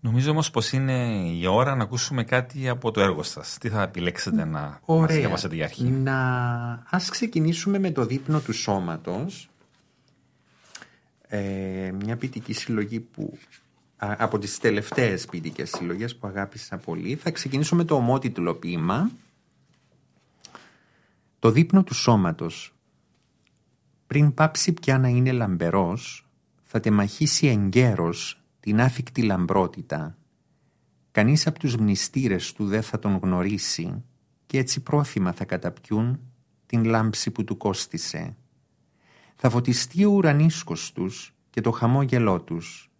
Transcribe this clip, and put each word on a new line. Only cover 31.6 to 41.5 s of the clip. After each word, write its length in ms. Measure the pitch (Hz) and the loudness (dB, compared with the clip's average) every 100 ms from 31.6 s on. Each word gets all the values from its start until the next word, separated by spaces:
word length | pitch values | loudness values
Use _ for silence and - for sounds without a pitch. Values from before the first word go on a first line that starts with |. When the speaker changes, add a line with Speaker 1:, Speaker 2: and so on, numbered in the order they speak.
| 143 120 | -2 2
Speaker 2:
μνηστήρες 760 | 104 98 - 135 131 113 - | 2 2 0 -2 0 0 -2
του 140 | - 104 | -4 0
δεν 160 | 104 | 0
θα 160 | 110 104 | -2 -4
τον 200 | 104 95 | 0 0
γνωρίσει 800 | 95 90 92 101 - - 85 98 - _ _ _ _ | 2 0 0 -2 -4 -4 -6 -8 -12 _ _ _ _
και 120 | 135 | -2
έτσι 220 | 127 - | 0 -4
πρόθυμα 520 | - 147 143 - 90 | 0 0 0 -2 -2
θα 120 | 87 | -4
καταπιούν 760 | 95 92 123 - - 107 117 139 - _ _ _ _ | -6 -4 -6 -8 -4 0 0 -2 -8 _ _ _ _
την 180 | 120 | 0
λάμψη 460 | 113 113 110 101 - | 2 2 2 -2 -6
που 140 | - | -4
του 120 | 101 - | -6 -2
κόστισε. 800 | 101 95 - 85 - 82 87 - _ _ _ _ _ _ _ _ _ _ | -2 -2 -6 -8 -8 -8 -10 -12 _ _ _ _ _ _ _ _ _ _
Θα 140 | 131 | 2
φωτιστεί 540 | 117 123 120 - 170 | 2 2 0 0 2
ο 60 | 208 | 4
ουρανίσκος 840 | 202 165 143 156 - - 82 - | 6 6 6 4 2 -6 -8 -8
τους 420 | - 92 - - _ _ | -6 -6 -6 -16 _ _